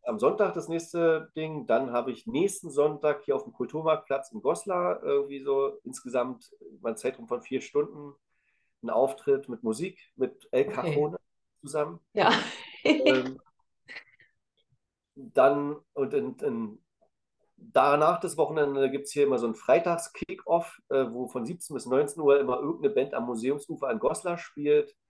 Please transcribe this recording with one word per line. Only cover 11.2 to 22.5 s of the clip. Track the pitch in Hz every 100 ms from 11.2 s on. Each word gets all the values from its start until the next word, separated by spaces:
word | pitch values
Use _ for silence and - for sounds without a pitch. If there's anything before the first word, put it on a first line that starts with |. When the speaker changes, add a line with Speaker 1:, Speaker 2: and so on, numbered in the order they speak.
| _ _ _ _
Speaker 1:
zusammen. | 135 151 151 170 _
Speaker 2:
Ja. | 214 160 117 - - - -
Speaker 1:
Ähm, | - - 302 - - 262
Speaker 2:
<laughs> | _ _ _ _ - - _ _ _ _ _ _ _ _ _ _ _ -
Speaker 1:
dann | 120 - 135 143 143 151 _
und | - 127
in, | 143 127 -
in, | 143 113 107 110 _ _ _ _ _ _ _ _
danach | - 131 139 147 156 175
das | 180 -
Wochenende | 151 156 143 139 131
gibt's | 139 -
hier | 143
immer | 139 123
so | 117
ein | 113
Freitags-Kick-Off, | - 147 175 170 - - - - - 170 170 - _
äh, | 135 123
wo | 120 123
von | 131
siebzehn | 117 175 -
bis | 135 117
neunzehn | 131 143 165
Uhr | 147 139
immer | 127